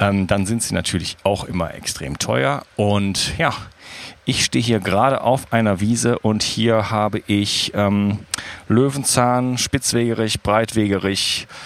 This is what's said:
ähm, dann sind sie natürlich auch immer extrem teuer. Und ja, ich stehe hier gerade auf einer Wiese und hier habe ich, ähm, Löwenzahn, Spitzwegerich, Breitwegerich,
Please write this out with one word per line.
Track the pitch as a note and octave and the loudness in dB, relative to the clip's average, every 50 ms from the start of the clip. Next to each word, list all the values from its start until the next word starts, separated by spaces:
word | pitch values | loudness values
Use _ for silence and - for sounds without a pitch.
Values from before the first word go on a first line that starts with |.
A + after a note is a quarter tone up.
ähm, | - G2+ G2+ G2 F#2+ | 2 2 4 2 2
dann | F2 G2+ G2+ G2 | 2 2 0 0
sind | F2+ A#2 A#2 - | 0 -2 -2 -2
sie | - G2 | -2 -2
natürlich | F2+ E2+ - - F2+ - - - - - | -2 -2 0 -2 -2 -2 -4 -8 -4 -2
auch | G2 G2+ - - | -2 -2 -2 -4
immer | - - F2+ E2 D#2+ - | -4 -4 -4 -4 -4 -6
extrem | - - - - - - C#2 C#2+ - | -8 -10 -8 -8 -8 -8 -8 -6 -6
teuer. | - - A2 B2 C3+ C3+ C#3+ C#3+ - - _ | -4 -2 -2 0 0 -2 -2 -4 -8 -12 _
Und | - G#2+ G#2 G#2 G2+ G2+ G2 F#2+ - - - - - | -2 0 2 2 2 0 0 -2 -2 -4 -4 -2 0
ja, | E3 C#3+ A2+ - - - - _ - - - - - - - - _ | 0 -2 -2 -4 -10 -16 -20 _ -20 -20 -18 -16 -16 -16 -18 -10 _
ich | - C3+ - - | -2 -2 0 -2
stehe | - - B2+ A#2+ | 0 0 0 2
hier | A2+ A#2 A2 | 2 2 0
gerade | F#2 F#2 F#2 G2 A#2 C3+ C#3 A#2 | 2 0 2 4 4 4 2 2
auf | - A2+ B2+ - - - - | 2 2 0 0 -2 -2 0
einer | A#2 A2+ G#2+ G2+ F2 | 2 2 2 2 2
Wiese | G2+ G#2 A#2+ A2+ A#2 B2 A#2+ - | 2 0 0 2 2 0 0 2
und | - A2 G#2+ G#2 - | 2 0 0 0 0
hier | - - - A2 A#2 A2+ A2+ G#2 G2 | -2 -2 0 2 2 2 2 2 0
habe | A2+ G#2+ G#2 G#2+ G2+ G#2+ - | 0 0 0 0 0 -4 -2
ich, | - G#2 G2+ G#2 G2+ - - - - - | 0 0 2 2 0 -2 -2 -4 -4 0
ähm, | G2 G#2 G2+ G2+ G2+ G2+ G2+ G2+ G#2+ - - - - - - - - - - | 0 2 2 2 2 2 0 0 -2 -4 -8 -10 -10 -10 -12 -16 -16 -4 0
Löwenzahn, | - A2+ C3 C#3 C3+ C#3+ C3+ - - - B2 B2 B2 B2 B2 B2+ B2+ A#2+ | 2 4 4 2 0 -2 -2 0 2 2 4 4 2 2 0 0 -2 -2
Spitzwegerich, | - - - C#3 - - - A#2 A#2 A#2+ A2+ G#2+ A2+ A2 G#2+ - | -4 -2 -2 -2 -2 0 0 0 2 0 0 0 0 -2 -2 -2
Breitwegerich, | - - G#2 A2 A#2 G#2+ - A2 G#2+ G#2 G2 F#2+ F#2 G2 G2 F#2 - - - - - - - - - | 0 2 4 4 2 2 0 0 2 2 2 2 0 0 0 0 -2 -2 -4 -4 -6 -10 -16 -16 -16